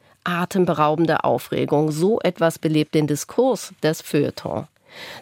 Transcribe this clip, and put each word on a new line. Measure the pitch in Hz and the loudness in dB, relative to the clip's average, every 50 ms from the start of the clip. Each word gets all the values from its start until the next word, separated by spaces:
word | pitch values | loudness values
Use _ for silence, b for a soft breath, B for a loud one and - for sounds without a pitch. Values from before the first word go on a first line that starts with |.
| b b b b - | b b b b -6
Atemberaubende | 185 180 170 180 - - 196 180 175 160 151 151 151 156 160 165 160 156 - | -4 -4 -2 -4 0 0 2 2 2 4 4 4 4 4 2 2 2 2 2
Aufregung, | - 135 123 - - - 123 123 131 135 156 147 156 156 | 2 2 0 0 -2 -4 -2 -2 0 2 2 2 2 0
so | 147 151 170 196 226 - | 0 0 0 0 2 0
etwas | - 180 175 - 165 165 - - | 0 -2 0 0 0 0 0 -2
belebt | - 160 156 151 151 - - | -2 0 0 0 0 2 2
den | 156 151 | 0 2
Diskurs | 143 147 143 - - - - 240 262 233 175 - - 185 - | 2 0 -4 -6 -4 0 0 2 2 0 -2 -6 -12 -8 -2
des | - 156 160 - | -2 -2 -2 -2
Feuilleton. | - - - 151 139 127 - - - - - - - - _ B B B B B B B B B | -6 -2 -2 0 0 -2 -4 -8 -8 -6 -6 -6 -8 -10 _ B B B B B B B B B